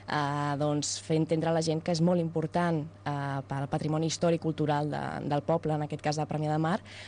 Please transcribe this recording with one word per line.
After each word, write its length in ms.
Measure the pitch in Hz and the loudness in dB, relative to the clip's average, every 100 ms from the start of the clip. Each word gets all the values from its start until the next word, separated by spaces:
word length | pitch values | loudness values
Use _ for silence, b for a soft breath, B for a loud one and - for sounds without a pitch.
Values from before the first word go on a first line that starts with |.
| - | -4
eh, 480 | 147 143 147 147 143 | 0 0 0 0 2
doncs, 440 | 151 147 143 - | 2 2 0 -4
fer 160 | - 160 | 0 2
entendre 320 | 156 160 160 | 2 2 2
a 20 | |
la 80 | 165 | 2
gent 220 | 165 160 | 2 0
que 100 | 165 | 0
és 80 | 170 | 4
molt 200 | 170 180 | 4 4
important, 640 | 165 165 156 175 175 165 156 - | 2 -2 0 0 2 0 -2 -8
eh, 360 | - 143 139 139 135 | -6 -4 -2 -4 -4
pel 220 | 139 139 | -4 -2
patrimoni 380 | 156 151 156 160 | -2 0 0 0
històric 340 | - 175 165 | 2 2 2
i 20 | |
cultural 460 | 160 151 151 147 151 | 0 0 0 2 0
de, 400 | 143 139 - - | -2 -4 -4 -2
del 140 | 147 | -2
poble, 320 | 143 165 156 | 2 0 0
en 80 | 151 | -2
aquest 180 | 151 147 | -2 -4
cas 160 | 151 151 | -2 -2
de 80 | 147 | -2
Premià 260 | 151 151 | -2 0
de 60 | 151 | 0
Mar, 220 | 160 190 B B | 2 0 B B